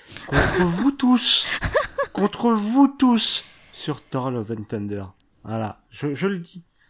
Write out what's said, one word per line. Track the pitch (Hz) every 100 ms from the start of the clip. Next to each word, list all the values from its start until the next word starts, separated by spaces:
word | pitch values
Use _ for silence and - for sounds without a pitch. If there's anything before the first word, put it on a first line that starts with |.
| - - -
contre | 139 - 190
<laughs> | 180
vous | 175 262
tous, | 277 247 247 - - - - - 571 539 - 554
contre | - 202 - 233
vous | 220 208 262 277
tous, | 277 254 233 - - - - -
sur | - - 143
Thor | - 135 131
Love | 123 104 110
and |
Thunder. | 104 110 101 101 95 - _ _ 107
Voilà, | 110 107 - _
je, | - 147
je | 139 190
le | 190
dis. | 170 180 - _